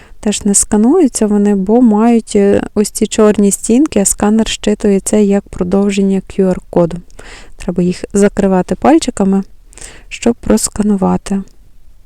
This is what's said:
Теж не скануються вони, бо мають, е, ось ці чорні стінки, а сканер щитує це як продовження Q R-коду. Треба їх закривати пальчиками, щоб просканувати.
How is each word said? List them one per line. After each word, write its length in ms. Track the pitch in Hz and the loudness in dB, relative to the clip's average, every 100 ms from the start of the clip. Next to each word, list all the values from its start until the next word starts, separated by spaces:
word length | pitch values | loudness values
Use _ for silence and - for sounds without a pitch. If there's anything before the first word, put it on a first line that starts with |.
| - - | -20 -8
Теж 240 | 214 202 | -6 -2
не 100 | 208 | -2
скануються 720 | 196 - 214 226 370 277 - 214 | -2 0 2 2 4 2 0 0
вони, 280 | 208 202 | 2 2
бо 260 | 202 185 233 | 0 2 4
мають, 500 | 247 208 233 233 - 208 | 4 4 2 2 0 0
е, 260 | 202 202 - | 2 2 -2
ось 160 | - 208 | -4 -4
ці 160 | - 214 | -2 -2
чорні 440 | - 214 208 202 | 2 2 4 0
стінки, 500 | - - 240 311 208 | 0 0 2 2 0
а 40 | |
сканер 440 | 196 - 208 220 220 | -2 -2 0 0 0
щитує 520 | - - 208 214 196 | -2 -4 0 0 0
це 240 | - 214 | 0 0
як 240 | 202 196 - | 2 0 -4
продовження 720 | - 180 196 202 202 196 190 | -8 -2 0 0 0 0 -2
Q 280 | - - 190 | -4 -2 -2
R-коду. 480 | 185 - - 170 175 - - - - - - | -2 -4 -2 -2 -4 -14 -20 -20 -20 -20 -14
Треба 260 | - 180 | -8 -2
їх 220 | 180 180 - | -2 -4 -4
закривати 640 | 202 202 - 196 185 - | 0 2 2 0 0 -2
пальчиками, 680 | 190 240 320 - - 196 196 196 - - - - - - | 0 2 2 0 -2 0 -2 -4 -14 -20 -20 -20 -20 -18
щоб 280 | - 240 240 | -4 -2 -2
просканувати. 1040 | - 214 - - 208 202 185 180 - 196 196 - - - - - | 0 0 -2 -2 -2 0 0 -2 -4 -6 -8 -16 -20 -20 -20 -20